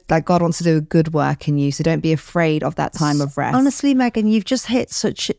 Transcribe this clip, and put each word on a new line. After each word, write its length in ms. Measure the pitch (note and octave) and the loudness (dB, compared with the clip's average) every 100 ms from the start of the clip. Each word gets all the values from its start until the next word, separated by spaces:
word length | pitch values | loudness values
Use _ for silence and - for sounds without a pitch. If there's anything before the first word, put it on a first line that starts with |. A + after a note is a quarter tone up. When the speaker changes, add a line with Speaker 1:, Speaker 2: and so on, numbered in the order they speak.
| - | 0
Speaker 1:
like, 160 | D#3+ | 0
God 160 | D#3+ F3 | 2 2
wants 160 | E3+ - | 2 0
to 80 | |
do 140 | E3+ D#3 | 2 0
a 20 | |
good 320 | D3+ E3 D#3+ | 2 2 2
work 360 | D#3+ C#3 C#3+ - | 0 0 -2 -2
in 100 | C#3+ | 0
you. 120 | C#3+ | 0
So 140 | C#3 | 0
don't 160 | D#3+ D#3+ | -2 0
be 120 | D#3+ | 0
afraid 500 | D#3+ - F3 E3 D3+ | -2 -2 0 0 0
of 120 | C#3+ E3 | -2 -4
that 180 | D3 | -6
time 260 | - D3 D3 | -2 0 0
of 160 | C#3+ C#3 | -2 -4
rest. 180 | B2+ | 0
Speaker 2:
Honestly, 380 | B3 C#4 - C#4 | 2 2 2 0
Megan, 340 | C4 B3 A3 G#3+ | 2 2 0 2
you've 200 | A3 - | 0 0
just 220 | B3+ - | -4 0
hit 220 | B3 - | -2 -2
such, 400 | - G#3+ - - | -4 -4 -4 -6